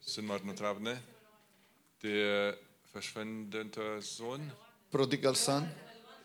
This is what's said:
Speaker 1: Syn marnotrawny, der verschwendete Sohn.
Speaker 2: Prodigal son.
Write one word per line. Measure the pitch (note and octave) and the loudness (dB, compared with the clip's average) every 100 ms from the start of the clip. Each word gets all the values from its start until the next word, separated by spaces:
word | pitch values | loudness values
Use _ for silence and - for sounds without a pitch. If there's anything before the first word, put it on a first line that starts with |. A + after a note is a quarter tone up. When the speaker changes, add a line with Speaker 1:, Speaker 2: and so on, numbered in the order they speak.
Speaker 1:
Syn | - - G#2+ | -8 -6 -2
marnotrawny, | G2+ G2 G2 G#2 G2+ A2 B2 A#2+ - - - _ _ _ _ _ _ | -2 -4 -4 -2 -2 -2 -4 -8 -20 -20 -20 _ _ _ _ _ _
der | G#2+ G#2 G#2 G2+ G2+ G2+ - _ - | 0 2 4 4 2 0 -12 _ -14
verschwendete | G#2+ - A2+ G#2+ A2 G#2 A2 G#2+ A2+ A2 G#2+ | -10 -8 -6 -6 -6 -6 -6 -6 -4 -4 -4
Sohn. | G2+ - A#2 C3+ D3+ B2 - - _ | -6 -6 -6 -4 -6 -10 -20 -20 _
Speaker 2:
Prodigal | C#3 C3 C3+ C3+ B2+ | 4 4 6 4 6
son. | - C#3 D#3+ - - - - - | 4 4 2 -6 -14 -18 -20 -20